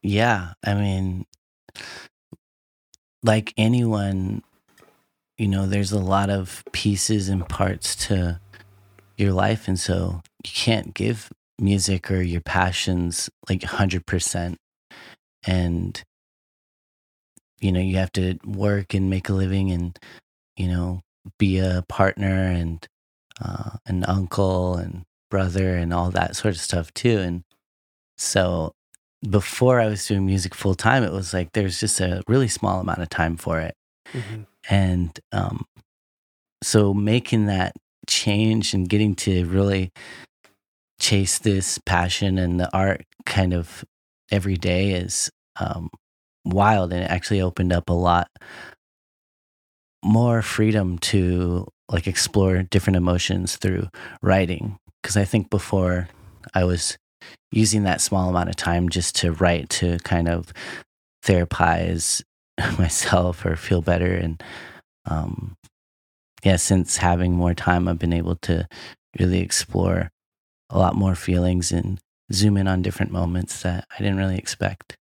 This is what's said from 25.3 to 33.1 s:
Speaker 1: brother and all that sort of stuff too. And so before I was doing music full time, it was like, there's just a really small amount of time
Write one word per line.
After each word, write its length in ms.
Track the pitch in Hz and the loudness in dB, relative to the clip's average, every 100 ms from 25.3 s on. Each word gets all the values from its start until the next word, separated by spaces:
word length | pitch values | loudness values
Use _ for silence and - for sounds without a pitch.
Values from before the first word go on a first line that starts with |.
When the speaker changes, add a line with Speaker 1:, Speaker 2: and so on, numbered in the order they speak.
Speaker 1:
brother 460 | 98 92 92 95 90 | 0 0 0 0 0
and 160 | 85 | 0
all 160 | 87 87 | 0 0
that 260 | 90 85 - | 0 -2 -2
sort 180 | 107 | -4
of 60 | 85 | -4
stuff 320 | - 90 85 | -4 -4 -4
too. 240 | - 120 110 | -2 0 2
And 260 | 90 87 - _ _ _ _ _ _ - | 0 -4 -8 _ _ _ _ _ _ -8
so 540 | - - 90 87 80 - _ _ _ _ 107 | -2 2 2 0 -4 -8 _ _ _ _ 0
before 520 | 98 - - 127 127 | 0 0 2 4 4
I 60 | 110 | 2
was 180 | 104 - | -2 -2
doing 200 | 101 95 | 0 2
music 280 | 95 90 | 0 -2
full 200 | - 98 | -4 -2
time, 280 | 92 110 131 | 2 2 2
it 80 | 104 | 2
was 220 | 92 92 | -4 -4
like, 180 | 95 85 | -4 -2
there's 280 | 110 98 87 | -2 -2 -2
just 200 | 104 - | -2 0
a 220 | 92 90 95 | 0 -2 2
really 200 | 123 123 | 2 2
small 320 | - 98 92 | 0 -2 -2
amount 200 | 92 85 | -2 -4
of 80 | |
time 280 | 85 | -6